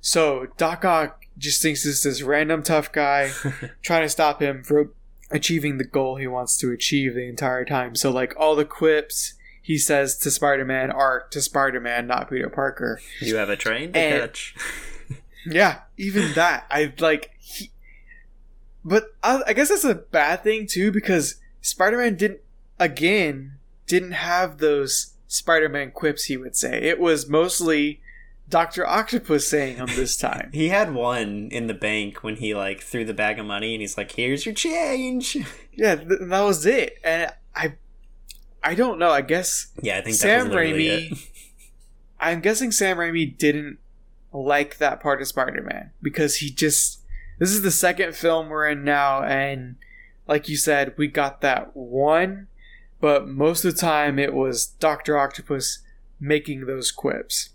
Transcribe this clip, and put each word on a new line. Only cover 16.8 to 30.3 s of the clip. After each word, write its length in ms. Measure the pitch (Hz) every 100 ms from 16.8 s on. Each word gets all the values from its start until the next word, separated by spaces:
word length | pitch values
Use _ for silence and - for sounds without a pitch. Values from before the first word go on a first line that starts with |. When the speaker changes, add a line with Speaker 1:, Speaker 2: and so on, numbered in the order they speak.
| 151 131
Speaker 1:
like, 320 | 160 151 - -
he, 320 | - - - - - - - - - - - - - - 160
but 200 | 196 214 -
I, 180 | 208 262 254
I 60 |
guess 160 | 220 294
that's 140 | 392
a 120 | 269 180
bad 480 | - 165 147 180
thing, 240 | 208 220 208
too, 240 | 180 196
because 460 | 208 - 180 143 - - -
Spider-Man 540 | - - 185 240 240 185
didn't, 260 | 208 196 - - - -
again, 720 | 240 135 160 208 165 135 135 139 - - -
didn't 240 | 180 185
have 480 | 170 165 175 185 143
those 540 | 151 143 139 - - - -
Spider-Man 640 | - - 165 156 143 139
quips 340 | - 151 143 -
he 120 | 135
would 180 | 127 -
say. 240 | 123 120
It 160 | 147 170
was 280 | 175 156 139
mostly 720 | 151 175 - 170 151 147 147 - - - - -
Doctor 360 | 151 165 - 180
Octopus 640 | 185 214 247 - 151 -
saying 300 | 151 135 123
them 100 | 127 123
this 200 | 127 -
time. 360 | -